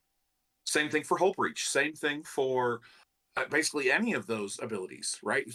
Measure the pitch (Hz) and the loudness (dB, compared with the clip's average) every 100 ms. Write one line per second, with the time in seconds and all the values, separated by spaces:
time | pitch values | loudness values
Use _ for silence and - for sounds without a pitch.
0 | _ _ _ _ _ _ - 151 151 151 | _ _ _ _ _ _ -2 0 2 0
1 | - 131 180 190 98 - - 135 147 156 | 0 4 4 4 -2 -2 0 2 2 0
2 | 151 147 156 - 131 127 123 113 - - | -2 -2 -4 0 2 2 2 0 -6 -20
3 | _ _ _ - 131 147 151 151 131 151 | _ _ _ -6 0 0 0 2 2 2
4 | 233 147 101 110 101 - 117 104 92 - | 2 0 -2 -4 -4 -6 -6 -6 -6 -8
5 | - - 107 131 143 | -6 -4 0 0 -2